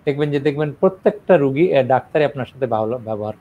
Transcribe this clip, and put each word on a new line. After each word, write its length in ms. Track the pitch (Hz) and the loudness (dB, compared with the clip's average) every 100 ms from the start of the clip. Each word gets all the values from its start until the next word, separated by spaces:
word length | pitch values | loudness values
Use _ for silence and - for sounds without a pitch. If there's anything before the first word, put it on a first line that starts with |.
দেখবেন 260 | - 139 151 | -6 -2 -2
যে, 100 | 143 | 0
দেখবেন 320 | 143 143 151 135 | -2 -2 -4 0
প্রত্যেকটা 560 | 190 190 208 - - 175 | -2 0 -2 -2 2 4
রুগী, 380 | 139 139 180 | 4 2 2
আহ, 80 | 139 | 2
ডাক্তারই 420 | 123 131 - 160 | 2 0 0 0
আপনার 220 | 147 139 120 | 0 -2 -10
সাথে 200 | 131 131 | -6 -4
ভালো 320 | 110 110 123 | -2 -2 -4
ব্যবহার 360 | 110 107 107 - | -6 -6 -6 -10